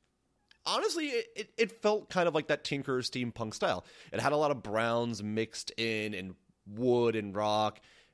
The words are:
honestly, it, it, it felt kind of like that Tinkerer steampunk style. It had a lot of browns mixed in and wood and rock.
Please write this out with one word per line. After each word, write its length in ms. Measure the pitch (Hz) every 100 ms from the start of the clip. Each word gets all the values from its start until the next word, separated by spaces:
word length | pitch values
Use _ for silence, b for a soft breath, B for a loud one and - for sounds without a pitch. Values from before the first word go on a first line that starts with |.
| _ _ _ _ _ _ -
honestly, 400 | 220 403 330 294
it, 200 | 240 - -
it, 140 | 220 -
it 260 | 226 -
felt 280 | 208 214 -
kind 160 | 185 170
of 80 |
like 140 | 151 -
that 160 | 147
Tinkerer 380 | - 143 135 127
steampunk 520 | 120 127 120 117 110
style. 300 | - 185 92 - B B
It 80 | 104
had 120 | 131
a 40 | 147
lot 140 | 147
of 140 | 131
browns 580 | 104 107 117 117 120 104
mixed 480 | 104 110 113 - - -
in 360 | 117 110 107
and 220 | 98 92 - _ _ 98
wood 480 | 107 123 120 117
and 220 | 110 101 98
rock. 420 | 107 107 107 - B B B